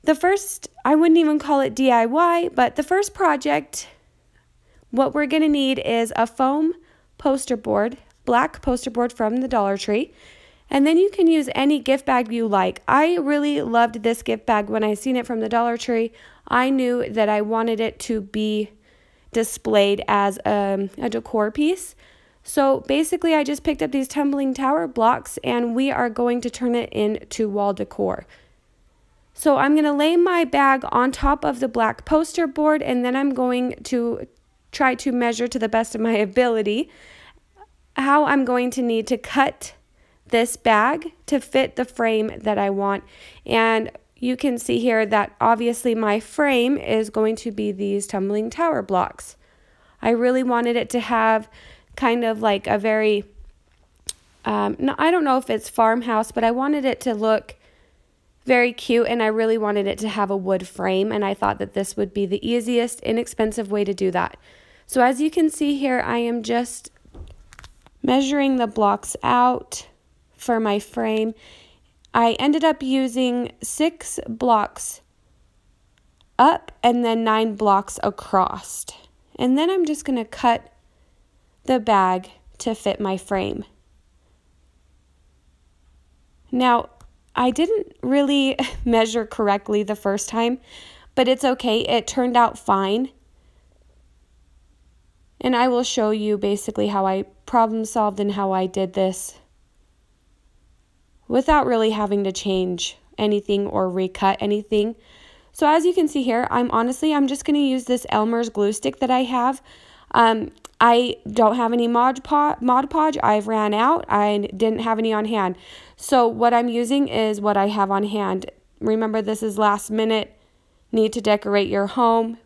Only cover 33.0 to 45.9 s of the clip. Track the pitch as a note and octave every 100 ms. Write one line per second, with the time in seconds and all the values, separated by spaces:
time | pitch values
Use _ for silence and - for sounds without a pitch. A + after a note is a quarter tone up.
33 | B3 B3+ C#4 B3+ B3+ B3 B3 - - B3
34 | A#3 A#3 - _ _ _ _ - C4+ B3
35 | C#4+ B3 A#3+ A3+ A#3+ A#3+ A3 A3+ A3+ A3+
36 | A3+ A3 G#3 A3 B3 A3+ G#3 G#3+ E4 -
37 | - - - _ _ _ - _ _ -
38 | C4+ D4 D4+ C#4 B3+ B3 B3 B3+ A#3+ A3+
39 | A3 B3 - C4+ C4+ - - - _ _
40 | _ _ _ A#3 A#3+ - - G#3+ A#3 D#4
41 | E4 _ - C#4+ - C4 C4+ - B3 -
42 | A3+ A3 G#3+ - G#3+ G3+ G3+ G3 G3 G3
43 | - - - - - A3+ A3+ A3+ A3 -
44 | _ _ B3 B3+ C#4+ A#3+ - A#3+ A#3+ A3
45 | G#3+ G#3+ G3+ _ A3+ A3+ A#3 A#3 B3+